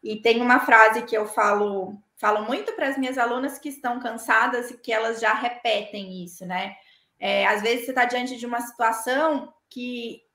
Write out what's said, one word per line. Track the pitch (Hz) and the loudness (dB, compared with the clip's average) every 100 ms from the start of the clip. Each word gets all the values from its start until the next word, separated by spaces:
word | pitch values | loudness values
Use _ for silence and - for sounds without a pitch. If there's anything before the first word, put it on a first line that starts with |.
E | 220 214 | -8 0
tem | 233 233 | 2 4
uma | 240 247 | 6 4
frase | - 226 220 226 | 8 8 8 6
que | 233 220 | -2 -4
eu | 214 | -2
falo, | - 208 208 208 196 185 208 _ _ | 0 2 2 0 -2 -6 -12 _ _
falo | 214 214 214 | 0 0 -2
muito | 277 453 | -6 -6
pras | 440 285 277 | -4 -2 -2
minhas | 254 262 | -2 0
alunas | 240 247 277 - | 0 0 -4 -6
que | 294 | -12
estão | 269 247 247 | -6 -6 -4
cansadas | 247 226 - 220 247 247 240 | -6 -8 2 2 4 0 -4
e | - | -10
que | - | -2
elas | 220 226 226 | -2 0 0
já | 220 | 0
repetem | 220 240 240 240 214 208 208 190 185 | 0 -2 -4 -2 -2 -4 -12 -12 -12
isso, | 175 - | -12 -14
né? | 180 180 196 196 _ _ _ _ | -8 -6 -6 -12 _ _ _ _
É, | 202 202 196 | -2 2 2
às | 208 | 2
vezes | 214 240 240 | 0 -2 -2
você | |
tá | 254 247 | 0 0
diante | 247 254 247 | 0 -4 -8
de | 240 | -6
uma | 240 | -6
situação | 254 - 226 233 254 262 320 285 - _ _ | -6 0 0 0 -2 0 2 0 -6 _ _
que | 247 247 247 233 175 _ | -12 -8 -8 -8 -12 _